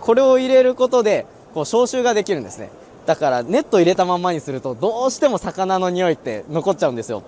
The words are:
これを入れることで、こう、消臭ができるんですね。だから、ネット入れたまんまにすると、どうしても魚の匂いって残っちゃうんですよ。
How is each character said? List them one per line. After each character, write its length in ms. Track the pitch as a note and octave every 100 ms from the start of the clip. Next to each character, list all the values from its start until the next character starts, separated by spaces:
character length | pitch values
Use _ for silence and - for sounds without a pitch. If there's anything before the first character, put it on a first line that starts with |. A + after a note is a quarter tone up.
こ 140 | -
れ 80 | A#3
を 160 | C4+ B3+
入 100 | C4
れ 140 | C4
る 120 | B3+
こ 140 | B3 B3
と 140 | B3
で、 240 | G#3+ F3 - - -
こ 80 | -
う、 20 |
消 220 | D3 A3+ B3
臭 160 | C4
が 120 | B3
で 100 | G#3+
き 100 | G3+
る 60 | F3+
ん 40 |
で 60 | G2+
す 80 | G2
ね。 120 | G2+ - - - -
だ 80 | D#3+
か 140 | D3+
ら、 120 | B2+
ネ 180 | A#2+ A3
ッ 20 |
ト 160 | D#4 G#3
入 60 |
れ 100 | E3+
た 100 | F#3
ま 120 | F3+ F3+
ん 60 |
ま 100 | F3+
に 80 | E3
す 100 | C#3
る 100 | C3+
と、 140 | C3
ど 320 | A#2+ F3 A3+ C4
う 40 |
し 100 | B3+
て 80 | D4
も 100 | G3+
魚 400 | F3+ E3+ F#3+ F#3+
の 120 | F#3
匂 180 | F3+ F#3
い 40 |
っ 20 | D#3+
て 280 | - G#2+ G2+
残 220 | D3+ D#3+
っ 20 |
ち 100 | F3+
ゃ 40 | D#3+
う 40 |
ん 40 | B2
で 60 |
す 80 | A2
よ。 120 | G#2+